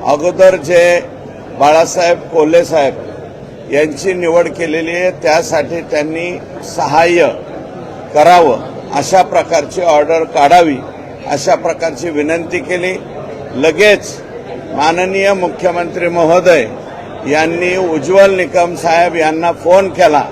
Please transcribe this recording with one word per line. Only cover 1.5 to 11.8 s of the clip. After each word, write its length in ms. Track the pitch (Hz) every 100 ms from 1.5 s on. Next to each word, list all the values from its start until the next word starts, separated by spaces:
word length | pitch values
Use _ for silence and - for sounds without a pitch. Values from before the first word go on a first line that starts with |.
| -
बाळासाहेब 600 | 139 156 165 180 170 170
कोल्हे 460 | - 165 151 170
साहेब 300 | 165 160 175 - - - - - - - -
यांची 400 | 135 156 143 190
निवड 360 | 180 170 170 170
केलेली 420 | - 165 156 165
आहे 200 | 175 185
त्यासाठी 720 | - 165 160 165 156 143 165
त्यांनी 580 | - 156 151 160 175 175 - - - -
सहाय्य 520 | 151 147 170 170 143 - - - - - - - -
करावं 440 | 151 160 180 156 110 - - -
अशा 280 | 139 - 185
प्रकारची 600 | 175 180 147 160 143 -
ऑर्डर 420 | 175 151 151 165
काढावी 520 | 160 160 143 175 170 131 - - - - -
अशा 240 | 143 190
प्रकारची 560 | 165 165 160